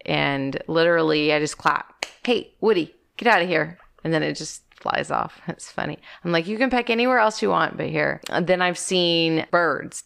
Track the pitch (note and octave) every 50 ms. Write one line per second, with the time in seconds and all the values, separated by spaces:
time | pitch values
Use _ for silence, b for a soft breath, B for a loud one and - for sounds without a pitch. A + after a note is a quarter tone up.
0 | - - D3+ D3+ D3 C#3+ C#3 C3+ C3+ C#3 C3+ - - - D#3+ E3 E3 F3 E3+ E3
1 | D#3+ D#3 D3+ D3+ D3 D#3 D3+ D3+ D3+ D3 - - - D#3 D3 - - - - _
2 | - - - _ - A#3+ A#3+ - - - _ _ - A3 G#3 F3 D#3 - - _
3 | _ _ _ - G#3 A#3+ G#3+ F3 F3 F3+ E3 D#3 D3+ E3 F3 - - _ _ _
4 | - D#3+ D#3+ D#3 D3+ D3+ D3 - D#3 - - - - _ _ - - - - -
5 | D3 - C#3 - - - - - - E3+ - - - - - - - D3+ D3+ -
6 | B B B B - F3 E3+ E3 E3 F#3 A3 G#3+ C4 B3+ B3+ B3 A#3+ B3 A3+ A3+
7 | A#3+ B3+ B3+ A#3+ G#3+ G#3+ G#3+ - A3 G3 F3 E3 D#3+ - - - D#3 - D#3 D#3
8 | D3+ C#3 C3+ - - - - E3 F3+ E3 F#3 F3+ F3+ F3+ F3 - - - F#3 F3+
9 | F3 E3+ E3+ E3 E3 E3 D#3+ D#3 - - - F3 E3+ D#3+ C3+ - - - - -
10 | -